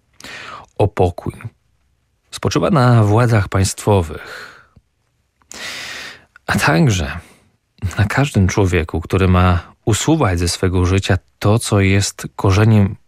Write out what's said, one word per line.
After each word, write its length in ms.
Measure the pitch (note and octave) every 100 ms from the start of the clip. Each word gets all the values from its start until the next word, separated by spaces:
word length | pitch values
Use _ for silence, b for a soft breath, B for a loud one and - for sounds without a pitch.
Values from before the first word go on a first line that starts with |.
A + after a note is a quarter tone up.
| _ _ B B B B B -
o 100 | G2+
pokój 460 | - F2+ - - - A2+ - _ _ _ _ _ _ _
spoczywa 380 | - A2 D#3 E3
na 340 | E3 B2 A#2
władzach 460 | G#2 G#2+ A#2+ A2+ F#2
państwowych, 1000 | G2 F#2+ - - G2 D#2+ D2+ - - - - _ _ _ _ _ _ _ _ _ B B B B B B B B _ -
a 140 | G#2
także 600 | - D#3+ D3+ F#2 C#2+ E2+ B B B _ _ _ F2+ -
na 80 | G2+
każdym 420 | - C#3+ - F#2
człowieku, 540 | - F#2+ F2 D#2+ D#2+
który 260 | - F#2+ F#2
ma 460 | F2+ F2+ F2 - _ -
usuwać 540 | G#2 - D#3+ A2+ E2+
ze 80 | E2+
swego 380 | - F#2 F2+ F2+
życia 320 | F#2+ - F#2 - _
to, 200 | G#2 A2+
co 200 | - G#2
jest 480 | F#2+ G2 G2 - - -
korzeniem 600 | G2+ F#2+ A2 G#2+ F#2+ G2